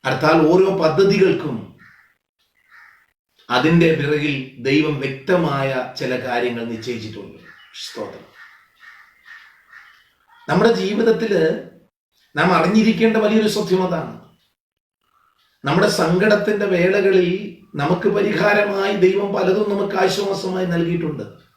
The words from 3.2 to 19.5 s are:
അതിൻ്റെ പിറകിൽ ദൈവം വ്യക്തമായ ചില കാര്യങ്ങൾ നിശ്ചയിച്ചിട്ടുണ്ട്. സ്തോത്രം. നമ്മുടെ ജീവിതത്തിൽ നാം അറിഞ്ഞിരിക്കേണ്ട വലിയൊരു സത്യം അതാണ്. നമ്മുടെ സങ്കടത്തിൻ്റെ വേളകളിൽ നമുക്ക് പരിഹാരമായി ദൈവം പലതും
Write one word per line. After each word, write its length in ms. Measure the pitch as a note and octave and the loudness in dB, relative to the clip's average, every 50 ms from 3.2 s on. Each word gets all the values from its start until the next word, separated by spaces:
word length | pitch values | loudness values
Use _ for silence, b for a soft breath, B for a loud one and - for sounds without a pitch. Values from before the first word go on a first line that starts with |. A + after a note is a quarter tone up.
| _ _ _ _ _ - B2 | _ _ _ _ _ -2 -2
അതിൻ്റെ 320 | B2+ C#3+ D#3+ E3+ E3+ E3 E3 D#3 - | 0 2 4 4 4 4 4 2 0
പിറകിൽ 360 | C#3 C#3+ D3+ D3 D3 D3 C#3 C3 C3 - - A#2+ A#2 C3+ | 0 -2 -2 -2 -2 -4 -4 -6 -8 -12 -16 -8 -4 0
ദൈവം 260 | C#3 D3+ D3+ D#3 D3 C3+ C3+ | 0 0 0 0 -2 -4 -6
വ്യക്തമായ 680 | C3 C3+ - - - F#3 F3 - - C#3 C#3 C3+ C3+ C3 B2+ B2 - - - | -8 -8 -10 -4 -2 0 0 0 -2 -2 -2 -4 -4 -4 -6 -6 -8 -10 -8
ചില 120 | C#3 B2 B2+ B2 B2+ | -6 -6 -6 -6 -6
കാര്യങ്ങൾ 400 | B2+ A#2+ A#2+ A#2+ B2 A#2 A#2 A#2 A2+ | -4 -4 -4 -4 -4 -4 -6 -8 -8
നിശ്ചയിച്ചിട്ടുണ്ട്. 680 | A2+ G#2+ - B2 A#2+ A2 G#2+ G#2 A2 G#2 F#2+ - - - - - - - - _ _ - - | -10 -10 -8 -8 -10 -8 -10 -12 -14 -14 -16 -18 -20 -20 -20 -20 -20 -20 -20 _ _ -16 -16
സ്തോത്രം. 420 | - - A#2 G#2 F#2+ - - - _ _ - - - - _ _ _ _ _ - - - - - _ _ _ _ - - - - - _ _ _ _ - - - - _ _ _ _ _ _ _ _ _ _ _ - | -16 -12 -12 -14 -14 -14 -20 -20 _ _ -20 -20 -20 -20 _ _ _ _ _ -20 -20 -20 -20 -20 _ _ _ _ -20 -20 -20 -20 -20 _ _ _ _ -20 -20 -20 -20 _ _ _ _ _ _ _ _ _ _ _ -2
നമ്മുടെ 240 | D3+ F#3 G#3+ A#3 A3+ F#3 | 0 2 4 4 2 2
ജീവിതത്തിൽ 520 | F#3+ G3 A3 A3+ A3+ A3+ - - A3+ G#3+ G3+ E3+ D#3+ D#3 - - - - - _ _ _ _ _ _ _ _ _ _ _ _ C#3+ | -2 -2 -2 0 2 2 2 0 0 -2 0 0 0 0 -2 -4 -8 -14 -20 _ _ _ _ _ _ _ _ _ _ _ _ -2
നാം 100 | D#3+ F3+ F3+ | 0 2 2
അറിഞ്ഞിരിക്കേണ്ട 600 | D#3+ D#3+ F3 G#3 A3 A3 A3 - - A3 A3+ G#3+ A3 G#3 | 2 2 4 4 4 4 4 2 2 2 2 2 2 0
വലിയൊരു 280 | G#3 A3 A3 G#3 - - G#3 | 2 2 2 2 2 -2 -2
സത്യം 260 | F3+ E3 F#3 F#3 F3+ | -2 0 0 0 0
അതാണ്. 260 | E3+ E3 D#3 C3+ - - - - _ _ _ _ _ _ _ _ _ _ _ _ _ _ _ _ _ _ _ _ _ _ _ _ _ _ _ - C3+ | -2 -4 -6 -6 -8 -12 -16 -20 _ _ _ _ _ _ _ _ _ _ _ _ _ _ _ _ _ _ _ _ _ _ _ _ _ _ _ -6 -2
നമ്മുടെ 240 | D3+ F#3 G#3+ G3+ - - | 2 2 2 2 2 0
സങ്കടത്തിൻ്റെ 680 | E3+ D#3+ F3 F#3 G3+ A3 G#3 - - G#3+ G#3+ G3+ G#3 F#3+ F#3 | 0 2 2 2 4 4 2 2 2 -2 -2 -2 0 0 0
വേളകളിൽ 560 | F3 E3+ F#3+ G3 G3+ F#3 G3 F#3 F3+ F3+ E3+ F3+ G3 G#3+ G#3 F3 - - _ - C#3+ C#3+ | 2 2 2 2 2 2 4 4 4 2 2 0 -4 -6 -10 -14 -18 -20 _ -8 -6 -2
നമുക്ക് 240 | D#3+ F3+ F3 - G3+ - G#3 | -2 -2 0 0 0 0 0
പരിഹാരമായി 760 | G3 - - - G#3 G#3 G3+ G#3 G#3 G3+ G3 G3 G3 G3 G#3 F3+ E3+ | 0 -2 0 0 0 2 2 2 0 -2 -2 -2 -2 -2 0 2 2
ദൈവം 240 | F#3 G3 G3+ G3+ G3 - - | 2 2 2 -2 -2 -2 -2
പലതും 340 | F#3 F#3 | 0 0